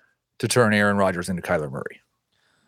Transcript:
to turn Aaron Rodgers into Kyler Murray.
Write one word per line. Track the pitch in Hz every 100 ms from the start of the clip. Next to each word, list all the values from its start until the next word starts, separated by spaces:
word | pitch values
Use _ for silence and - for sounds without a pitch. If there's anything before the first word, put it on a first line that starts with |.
| _ _ _ -
to | 110
turn | 123 110 104
Aaron | 101 101
Rodgers | 95 87 87
into | 90
Kyler | - 87 73
Murray. | 67 - - _ _ _ _ _ _